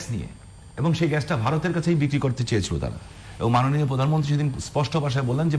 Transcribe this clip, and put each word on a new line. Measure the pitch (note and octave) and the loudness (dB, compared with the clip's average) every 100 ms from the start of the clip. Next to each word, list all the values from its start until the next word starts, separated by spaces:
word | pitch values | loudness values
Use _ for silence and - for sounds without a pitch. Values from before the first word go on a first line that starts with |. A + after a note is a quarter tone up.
| - | -2
নিয়ে, | A2 - - - - - - | -6 -6 -12 -18 -20 -16 -2
এবং | D3+ | 0
সেই | D#3+ E3+ | 2 2
গ্যাসটা | D3+ B2+ D3+ | 0 0 0
ভারতের | A2 D#3 E3+ | 2 2 0
কাছেই | E3+ E3 E3 | 0 2 2
বিক্রি | C#3+ C#3+ | 2 2
করতে | C3+ A#2+ | 0 0
চেয়েছিল | A#2 A2 G2 D#2 | 0 0 0 -2
তারা। | B1+ - - - - - | -4 -6 -12 -18 -18 -4
এবং | A2+ | 0
মাননীয় | A#2+ C3 D3 D3 | 2 4 2 2
প্রধানমন্ত্রী | C3 C3+ D#3 C#3+ | 2 2 2 2
সেদিন | D3 D3 B2+ | 2 0 -2
স্পষ্ট | - C#3+ C#3+ E3 | -4 -2 0 0
ভাষায় | C#3+ B2+ B2 | 0 0 0
বললেন | C3 | 0
যে | E3 | 2